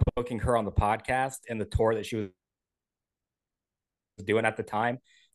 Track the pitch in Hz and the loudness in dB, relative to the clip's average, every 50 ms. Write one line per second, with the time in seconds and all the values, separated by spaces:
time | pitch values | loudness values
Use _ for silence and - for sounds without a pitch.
0 | - - - 123 120 - 123 107 107 127 120 117 107 98 - - 110 104 110 107 | 0 0 0 -2 -4 -4 -4 -2 0 2 2 2 2 0 0 2 2 2 2 0
1 | - - 127 131 131 135 - - - - 117 110 101 107 - - 113 113 113 107 | 0 -2 0 0 0 -2 -4 -10 -10 -8 -6 -6 -4 -2 0 2 4 4 2 0
2 | 101 - 123 110 104 95 _ _ _ _ _ _ _ _ _ _ _ _ _ _ | -2 -4 -4 -4 -4 -6 _ _ _ _ _ _ _ _ _ _ _ _ _ _
3 | _ _ _ _ _ _ _ _ _ _ _ _ _ _ _ _ _ _ _ _ | _ _ _ _ _ _ _ _ _ _ _ _ _ _ _ _ _ _ _ _
4 | _ _ _ - 98 104 107 110 110 110 104 - 107 - - 104 113 120 123 131 | _ _ _ -10 -2 0 2 2 2 2 0 -2 -8 -4 -2 0 0 0 -2 -4
5 | _ _ _ _ _ _ | _ _ _ _ _ _